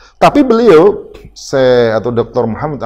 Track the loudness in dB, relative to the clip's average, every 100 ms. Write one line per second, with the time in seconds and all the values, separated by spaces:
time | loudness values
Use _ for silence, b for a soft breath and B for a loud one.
0 | B _ 0 2 0 2 4 4 4 0
1 | -10 -20 -20 -20 -8 -2 0 2 0 -2
2 | -4 -4 -4 -4 -6 -6 -10 -10